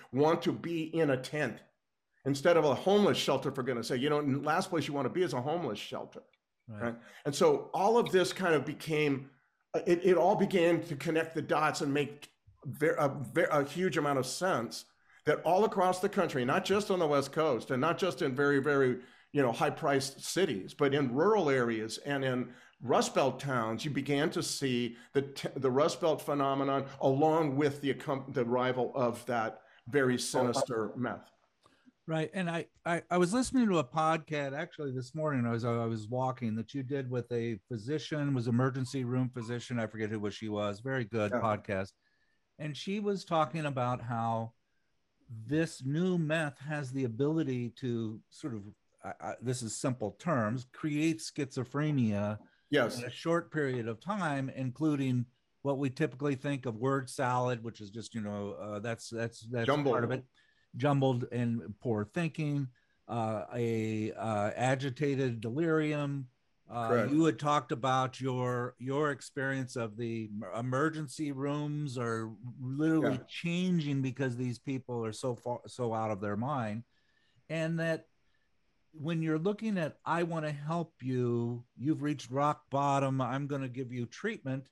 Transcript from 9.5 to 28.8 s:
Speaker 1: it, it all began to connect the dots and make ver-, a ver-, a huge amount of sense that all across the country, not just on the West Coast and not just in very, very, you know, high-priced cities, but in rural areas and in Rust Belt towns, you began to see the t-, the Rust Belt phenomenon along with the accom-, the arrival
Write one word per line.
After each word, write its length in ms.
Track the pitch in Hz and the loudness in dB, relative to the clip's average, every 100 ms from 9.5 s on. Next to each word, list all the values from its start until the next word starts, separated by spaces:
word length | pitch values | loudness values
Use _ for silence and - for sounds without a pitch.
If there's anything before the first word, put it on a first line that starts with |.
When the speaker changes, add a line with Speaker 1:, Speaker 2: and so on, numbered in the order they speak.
| _ _ 165 - | _ _ -2 2
Speaker 1:
it, 140 | 175 | 4
it 140 | 180 175 | 6 6
all 180 | 175 180 | 6 4
began 460 | 202 190 170 165 - | 4 4 4 4 0
to 100 | 139 | -6
connect 400 | 165 160 156 156 | 0 0 0 -2
the 60 | |
dots 400 | 143 156 151 143 | 0 2 2 2
and 120 | 151 | 0
make 360 | 143 143 - - _ _ - 147 | 0 0 -4 -18 _ _ -16 -12
ver-, 300 | 120 151 - | 0 2 4
a 120 | 143 | 2
ver-, 400 | 139 110 151 185 | 0 -4 2 4
a 120 | 151 143 | 4 0
huge 320 | 175 185 160 | 0 0 2
amount 200 | 147 139 | 2 2
of 80 | 123 | 0
sense 600 | - 185 139 117 - - _ _ - - | -2 0 0 -2 -8 -14 _ _ -6 0
that 160 | 147 | 2
all 220 | 160 185 214 | 4 4 4
across 340 | 190 185 185 | 4 2 2
the 100 | 196 | 0
country, 360 | 202 170 135 123 | 2 0 2 2
not 200 | 170 190 | 2 2
just 240 | 202 202 | 0 2
on 100 | 185 | 2
the 80 | 156 | 4
West 240 | 143 135 | 2 2
Coast 380 | 160 156 117 - | 2 2 2 0
and 120 | 131 | 0
not 160 | 156 170 | 2 2
just 240 | 185 - | 0 0
in 120 | 151 | 0
very, 260 | 127 143 143 | 2 4 4
very, 400 | 147 139 131 120 - - _ | 4 4 4 2 -6 -20 _
you 80 | 143 | 2
know, 100 | 127 | 2
high-priced 720 | 110 151 143 156 139 135 - | 4 0 0 2 2 0 -6
cities, 500 | - - 180 101 - | -4 0 2 0 -4
but 200 | - 143 | 0 2
in 200 | 143 135 | 4 2
rural 360 | 120 190 214 151 | 4 4 4 4
areas 500 | 135 117 113 110 - 135 | 4 2 0 -2 -6 -4
and 180 | 139 | -2
in 260 | 135 127 113 - - - | 0 0 -2 -8 -20 -10
Rust 300 | 123 180 233 | 2 2 2
Belt 260 | 180 135 131 | 2 2 0
towns, 460 | 139 127 110 113 156 | -2 0 0 -2 -2
you 60 | |
began 400 | 135 135 143 151 | -2 0 2 2
to 100 | 175 | 0
see 560 | 131 - 135 120 120 - - | -4 -2 0 0 -2 -6 -4
the 80 | 139 | -2
t-, 260 | 139 - - - | -2 -4 -8 -2
the 140 | 131 | 0
Rust 320 | 127 165 165 | 4 2 2
Belt 180 | 165 147 | 2 2
phenomenon 640 | - 143 139 139 139 135 131 - | 0 0 2 2 2 0 -2 0
along 540 | 139 135 156 165 151 135 | 2 4 4 4 2 2
with 240 | 151 139 | 2 2
the 120 | 139 | -2
accom-, 400 | 135 - 135 135 | -2 -2 -4 -2
the 80 | 135 | -2
arrival 500 | 117 123 127 123 | 2 2 2 0